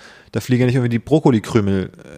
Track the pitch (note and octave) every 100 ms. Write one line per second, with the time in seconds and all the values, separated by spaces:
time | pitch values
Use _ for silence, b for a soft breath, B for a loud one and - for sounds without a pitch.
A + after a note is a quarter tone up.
0 | B B B A#2+ - B2 B2 B2+ A#2+ A#2
1 | - D3+ D3 A2 - A#2 G2 G2 F2+ -
2 | -